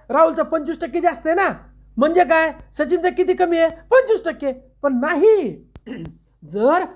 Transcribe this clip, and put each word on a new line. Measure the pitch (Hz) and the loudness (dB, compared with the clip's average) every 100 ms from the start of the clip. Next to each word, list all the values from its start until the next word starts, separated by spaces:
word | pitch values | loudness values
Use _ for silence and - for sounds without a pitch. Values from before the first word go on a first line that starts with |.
| - | -4
राहुलचा | 269 330 320 | 2 2 2
पंचवीस | 302 320 294 320 | -4 -4 -4 -8
टक्के | 330 311 | -6 -2
जास्त | 339 311 311 | -2 -2 -2
आहे | 339 | 0
ना, | 370 185 - - - - | 0 -4 -12 -20 -12 -2
म्हणजे | 294 339 | 2 2
काय, | 349 320 320 - - | 4 2 0 -4 -10
सचिनचा | - 294 339 349 | -6 -2 0 0
किती | 349 359 | 0 0
कमी | 359 359 330 | 0 0 2
आहे? | 330 | 0
पंचवीस | - - 508 523 440 339 | -2 0 2 4 0 -2
टक्के. | - 277 254 - _ | -6 -8 -8 -14 _
पण | 285 254 | -4 -2
नाही, | 285 339 415 427 262 151 - - - | -2 2 4 4 0 -8 -18 -20 -18
<clears throat> | 220 160 - _ _ | -14 -14 -18 _ _
जर | 151 185 240 339 370 | -12 -2 0 0 -2